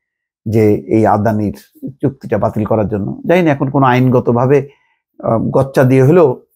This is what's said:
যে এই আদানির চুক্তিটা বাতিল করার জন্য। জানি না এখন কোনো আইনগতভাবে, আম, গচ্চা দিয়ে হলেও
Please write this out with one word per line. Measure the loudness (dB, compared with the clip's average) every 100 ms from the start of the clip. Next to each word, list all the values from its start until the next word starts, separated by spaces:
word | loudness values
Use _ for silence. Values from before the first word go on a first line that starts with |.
| _ _ _ _ -4
যে | 2 2
এই | 0 0 0 2
আদানির | 2 0 -2 -4 -8 -14 _ -16 -8
চুক্তিটা | -6 -6 -6 -4
বাতিল | -4 -4 -2
করার | -2 -2
জন্য। | -4 -6 -6 -2
জানি | 0
না | 2
এখন | 0 -2
কোনো | 0 0
আইনগতভাবে, | 2 2 0 0 0 2 0 -2 _ _ _ _ -10
আম, | -4 -2 -2
গচ্চা | -2 -2 0
দিয়ে | 2 4
হলেও | 4 4 2 0 _